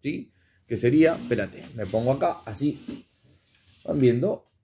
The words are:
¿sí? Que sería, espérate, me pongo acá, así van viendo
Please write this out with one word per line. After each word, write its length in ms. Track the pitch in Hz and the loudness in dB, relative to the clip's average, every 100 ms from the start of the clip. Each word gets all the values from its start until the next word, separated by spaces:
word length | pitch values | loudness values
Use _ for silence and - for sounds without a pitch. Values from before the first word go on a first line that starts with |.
¿sí? 340 | 139 180 - _ _ _ _ | -6 -8 -10 _ _ _ _
Que 100 | 117 | 0
sería, 380 | 120 147 160 | 2 6 4
espérate, 500 | - - 117 95 - - 117 | 4 -2 -2 -2 -8 -16 -10
me 100 | 98 | -4
pongo 260 | 107 120 | 0 0
acá, 280 | 139 175 - | 2 0 -2
así 340 | - 101 147 - - - - _ _ _ _ _ _ _ - | -10 -4 -4 -4 -12 -14 -16 _ _ _ _ _ _ _ -6
van 120 | 151 | 2
viendo 520 | 127 120 180 - _ _ | 4 4 0 -4 _ _